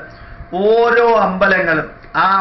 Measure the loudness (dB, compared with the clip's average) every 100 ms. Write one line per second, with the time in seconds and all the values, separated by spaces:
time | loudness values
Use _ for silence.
0 | -8 -20 -20 -20 -10 -2 2 2 2 2
1 | 2 2 0 0 0 0 0 -2 -4 -12
2 | -10 -2 0 0